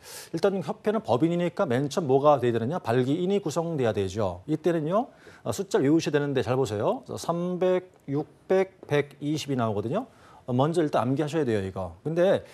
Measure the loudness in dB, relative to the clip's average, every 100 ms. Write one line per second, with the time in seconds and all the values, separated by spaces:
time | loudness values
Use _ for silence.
0 | -18 -18 -10 -2 0 0 -4 -4 -2 -2
1 | 0 2 2 2 -2 -2 0 0 0 -2
2 | 2 4 6 4 4 0 -2 -4 0 0
3 | 2 0 0 0 -2 -4 -2 0 0 0
4 | -2 -2 -4 -4 -6 -2 0 0 0 -2
5 | -2 -10 -20 -8 -6 -4 0 2 4 4
6 | 2 0 0 0 0 0 0 0 0 -2
7 | -6 -8 -4 -4 -4 0 2 0 -2 -12
8 | -6 -6 -6 -10 0 0 0 -6 -2 -2
9 | -2 -6 -6 -4 -2 -2 0 -2 -4 -4
10 | -6 -14 -20 -14 -4 0 2 2 0 0
11 | 0 0 -2 -2 0 0 -2 -6 -10 -8
12 | -4 2 2 2 -2